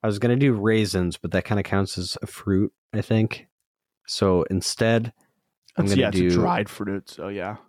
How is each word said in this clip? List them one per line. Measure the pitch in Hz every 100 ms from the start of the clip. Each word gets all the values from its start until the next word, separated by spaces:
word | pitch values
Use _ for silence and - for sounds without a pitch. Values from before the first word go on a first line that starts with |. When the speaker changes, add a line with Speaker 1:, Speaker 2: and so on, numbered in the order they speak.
Speaker 1:
I | 110
was | 101
gonna | 120 123
do | 139
raisins, | 110 104 110 104 92 90 82
but | 85
that | 95 -
kinda | 104
counts | 98 98 98 -
as | 92 -
a | -
fruit, | - - 95 104 _ _
I | 110
think. | - 113 107 - - _ _ _ _ _ -
So | - 98 92
instead, | - 95 - - 113 117 117 _ _ _ _ _ _ -
I'm | 101
Speaker 2:
That's, |
Speaker 1:
gonna | 98
Speaker 2:
yeah, | 117
it's | 92
Speaker 1:
do | 90
Speaker 2:
a |
dried | 87 87 - 104
fruit, | - 101 98 -
so | - 92
yeah. | 101 92 110